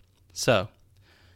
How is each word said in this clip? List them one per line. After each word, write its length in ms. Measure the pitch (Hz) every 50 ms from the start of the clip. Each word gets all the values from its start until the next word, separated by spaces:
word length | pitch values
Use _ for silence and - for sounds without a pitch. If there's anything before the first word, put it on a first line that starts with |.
| - _ _ _ _ _ -
So, 360 | - - 139 120 98 90 - _ _ _ _ _ _ _ _ - _ _ - _